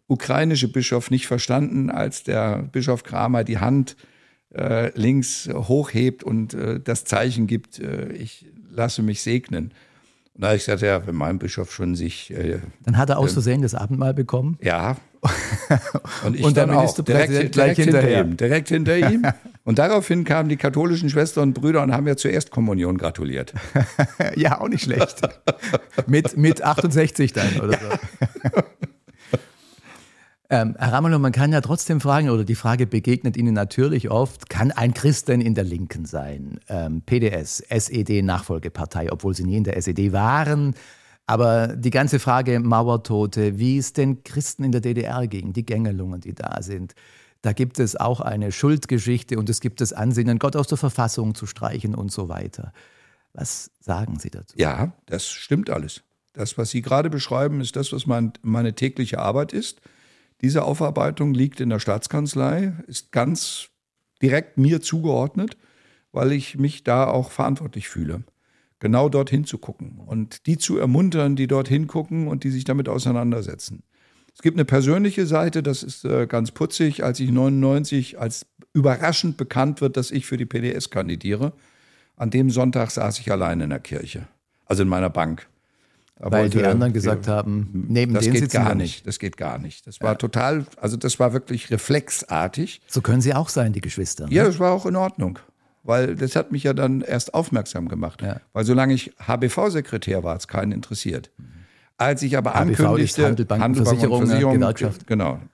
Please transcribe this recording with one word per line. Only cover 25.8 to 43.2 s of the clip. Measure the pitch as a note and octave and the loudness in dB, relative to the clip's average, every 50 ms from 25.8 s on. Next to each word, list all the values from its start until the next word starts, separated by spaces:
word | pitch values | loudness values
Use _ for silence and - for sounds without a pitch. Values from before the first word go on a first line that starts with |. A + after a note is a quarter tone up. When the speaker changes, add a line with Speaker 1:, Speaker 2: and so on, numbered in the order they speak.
| - - - - B2 | -2 -4 -4 -4 2
Speaker 2:
Mit, | - C3+ D3+ D#3+ - - | 4 4 4 4 2 2
mit | D3 D3+ D#3 D#3+ - | 4 4 4 4 4
achtundsechzig | - C#3+ D#3 - - E3+ C3+ D#3+ D#3 - - - C#3 B2 | 2 2 2 2 2 4 4 4 4 4 2 2 0 2
dann | - A2 G2 G2+ F#2+ - | 2 0 0 2 2 0
oder | G#2 G#2 G#2 - | 2 0 0 0
so. | G#2+ G#2 - - - - - - - G#2+ - - - - - - | -2 -4 -6 -6 -6 -12 -4 -2 -2 -2 -2 -4 -4 0 2 2
<laughs> | - - - _ F3+ - - _ _ _ _ _ - - - - - - _ _ _ - - - - - - - - - _ _ _ _ _ _ _ - | 0 0 -6 _ -12 -12 -12 _ _ _ _ _ -6 -4 -4 -4 -4 -10 _ _ _ -20 -20 -20 -20 -20 -20 -20 -20 -20 _ _ _ _ _ _ _ 0
Ähm, | C3+ A#2+ A2 A2 A2 - | 2 2 2 0 -2 -2
Herr | B2+ A#2+ | 0 2
Ramelow, | A#2 C#3 D#3+ E3 D#3+ D3 | 2 4 4 4 4 4
man | C#3 C3 | 4 4
kann | A#2 B2+ C#3 D3+ | 4 4 4 4
ja | D#3 D3 | 4 2
trotzdem | B2 A#2 E3 - - - E3 D3 | 2 0 -2 -2 0 0 0 2
fragen, | A#2+ C#3 C#3 D3+ D#3 C#3 | 2 4 4 4 4 4
oder | A#2 A2 G#2 | 2 2 2
die | F#2+ A2+ | 0 -2
Frage | - - A#2 A#2+ A#2+ B2 | 0 2 0 2 2 2
begegnet | G2+ - A2 - B2 B2 B2 - B2 - | 2 0 0 2 2 2 2 0 -2 0
Ihnen | A#2 A#2+ A#2 A2 | 2 2 2 2
natürlich | G#2 G2+ G2+ - - C3 D3 D#3 - - - | 2 0 0 0 0 2 2 2 0 0 0
oft, | G#2+ A2+ C3+ C3 - - - - | 2 2 2 0 -4 -10 -16 -8
kann | - - A2+ C#3 | -2 0 0 2
ein | - A#2 A#2 A#2+ | 2 2 0 0
Christ | A#2 - - D3 D3 - - - | 0 2 2 2 2 2 0 0
denn | B2 B2 | 2 2
in | A#2 A#2 A2 | 2 2 2
der | F#2+ F#2+ | 0 0
Linken | F2+ F2 E2+ F#2 D#2+ - - E2 | -2 -4 -6 -6 -6 -8 -10 -8
sein? | D2+ E2 D2+ C#2 C#2+ D2 C#2+ C2+ C#2 - - - - | -8 -8 -8 -8 -8 -10 -10 -10 -12 -14 -14 -10 -8
Ähm, | G2+ F2 E2 D#2 D#2+ D#2+ | -6 -6 -4 -4 -4 -6
P | - - B2 B2 | -6 -4 -2 0
D | A#2 G#2+ | 0 0
S, | G2 E2 D2+ - - - | 0 -2 -6 -8 -10 -10
S | - - A#2+ A2+ - - | -8 -4 -2 -2 -2 -2
E | - A2+ G2+ | -2 -2 -2
D | G2+ G#2 G2+ | 0 0 0
Nachfolgepartei, | F#2+ F#2+ F2+ F#2+ - - F2 D#2+ - - - - - - - F2 D#2+ E2+ | 2 0 0 -2 -4 -4 -6 -6 -6 -8 -8 -8 -8 -6 -6 -6 -4 -4
obwohl | - - - G2 F#2 | -6 -4 -4 -4 -4
sie | F2+ F2+ | -2 -2
nie | F2+ G2 | -2 0
in | A2 G#2 | 0 0
der | G2 F#2+ F#2 | -2 -2 -4
S | E2+ G2 | -4 -4
E | E2 | -2
D | F2 G2 G2+ | 0 0 0
waren. | F#2 G2 G#2 A2+ C3 D3+ D#3 D3 D3+ D3 D3 C#3 C3 - - - - - _ _ _ _ _ | 2 2 2 2 2 2 2 0 0 0 0 0 -2 -6 -10 -20 -20 -20 _ _ _ _ _
Aber | - A2+ A2+ A#2+ A#2 A2+ A2+ A2+ A#2 | 0 2 4 4 4 4 4 2 0
die | A2 B2 A#2+ B2 | -2 -2 -2 0
ganze | A2+ C3 C#3+ C#3+ D3 C3 | 2 2 2 2 2 0
Frage | - C3 B2 B2+ C3 B2+ B2 A#2+ | 2 2 2 2 2 2 0 2
Mauertote, | A#2 A#2 A#2 A2+ A#2 A#2+ A#2 A2 - - A2 G#2+ | 2 4 4 4 4 2 2 0 0 -2 0 0